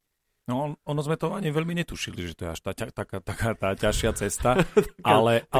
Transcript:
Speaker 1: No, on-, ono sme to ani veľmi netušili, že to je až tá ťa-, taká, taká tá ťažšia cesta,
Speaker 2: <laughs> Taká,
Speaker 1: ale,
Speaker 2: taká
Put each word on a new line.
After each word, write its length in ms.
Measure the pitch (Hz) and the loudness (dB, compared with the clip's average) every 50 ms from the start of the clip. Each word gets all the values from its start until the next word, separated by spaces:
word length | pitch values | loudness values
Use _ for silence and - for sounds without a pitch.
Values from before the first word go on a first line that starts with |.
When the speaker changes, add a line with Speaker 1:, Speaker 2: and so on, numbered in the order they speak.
| _ _ _ _ _ _ _ _ _ | _ _ _ _ _ _ _ _ _
Speaker 1:
No, 160 | - 123 127 147 | -6 -4 -4 -4
on-, 140 | 147 151 - | -6 -6 -10
ono 220 | _ - 147 147 | _ -4 -4 -4
sme 160 | 147 143 160 151 | -2 -2 -2 -2
to 160 | - 160 - | -2 -4 -4
ani 160 | 208 202 156 | -4 -4 -2
veľmi 240 | 143 156 160 170 175 | -2 -2 -2 -2 -4
netušili, 460 | 170 165 - - - - - 98 98 | -4 -4 -6 -6 -8 -8 -8 -6 -8
že 160 | 90 87 80 - | -8 -8 -8 -6
to 80 | 95 | -6
je 60 | 85 | -6
až 80 | 82 - | -6 -6
tá 100 | - 101 | -6 -8
ťa-, 220 | 95 - 113 - - | -6 -6 -8 -10 -6
taká, 240 | - 101 - - 98 | -8 -8 -6 -8 -10
taká 300 | - - 104 - - 113 107 | -8 -8 -6 -2 -2 -2 -2
tá 200 | - - 95 98 | 0 0 -2 0
ťažšia 380 | - - 107 104 - - 113 104 | 2 0 0 0 2 0 0 0
cesta, 380 | - 107 101 - - - 123 127 | 0 -2 -4 -2 0 2 2 4
Speaker 2:
<laughs> 460 | 190 170 - - 214 - - - - | 4 2 4 4 2 2 2 -6 -4
Taká, 0 | |
Speaker 1:
ale, 320 | - 110 107 107 113 117 117 117 | 2 6 6 6 6 6 4 2
Speaker 2:
taká 160 | - - - 131 | 2 2 2 4